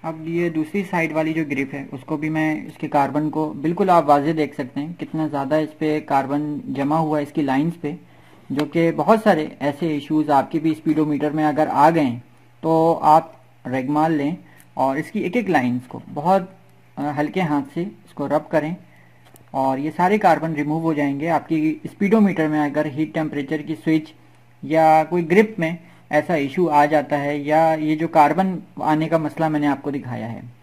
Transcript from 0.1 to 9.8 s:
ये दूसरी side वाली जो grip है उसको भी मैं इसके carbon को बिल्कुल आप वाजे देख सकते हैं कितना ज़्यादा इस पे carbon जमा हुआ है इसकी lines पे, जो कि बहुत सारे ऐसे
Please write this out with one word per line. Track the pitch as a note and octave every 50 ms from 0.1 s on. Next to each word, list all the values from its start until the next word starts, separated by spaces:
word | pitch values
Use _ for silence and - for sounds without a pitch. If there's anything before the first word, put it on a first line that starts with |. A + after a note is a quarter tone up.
| D#3+ D#3+ D#3+ D#3+
ये | E3 E3+ F3 E3+
दूसरी | D#3+ D#3+ D#3 D#3 - G3+ G3
side | F3+ - F3 E3 D#3+ D#3
वाली | D#3 D#3+ D#3+ D#3+
जो | D#3+ D#3+
grip | C#3+ C#3+ C3+ C#3 C3+ C#3+
है | C#3+ C#3 C3+ -
उसको | C3 B2 - D#3 D3
भी | D3+ D#3
मैं | D#3 D#3 D#3 D#3 D#3 D#3 -
इसके | D#3+ D#3 - - D3+
carbon | - D3 C#3 C3 C3 D3 D#3 D#3
को | C3+ D#3 D#3 D3+
बिल्कुल | D3+ - C3+ D#3 F3 E3+ G3+ F#3+
आप | F3+ F3 D#3+
वाजे | D3 D3 C#3+ C#3 D3+ E3
देख | D#3 D3+ C#3 -
सकते | - C#3+ B2 - C#3+
हैं | C#3+ D#3+ F3
कितना | - D#3+ - - D#3+ D#3 D3+
ज़्यादा | C#3 C#3 C#3 C3+ D3+ D#3
इस | D#3 D3
पे | - - D#3+ D#3 D3+ D3+
carbon | D3+ - D3+ C#3 C3+ C3 C#3 D3 D3+ D3+ D3 C#3+ - -
जमा | C3+ C3+ C#3 C#3+ D3+ D#3+
हुआ | D#3+ D3+ D3+ D3+
है | D3
इसकी | C#3+ - E3
lines | D3+ C3+ C3 C3+ D3 E3+ E3
पे, | - - D3 D3 C#3+ - _ - - - - - - - _
जो | C3+ C3+ D3+
कि | D3+ - E3+ E3 E3
बहुत | D#3+ D3+ D3+ D#3 A3 A3 G#3+
सारे | A3 F#3+ D#3 D3+ D#3 - -
ऐसे | C3 C#3+ C#3+ -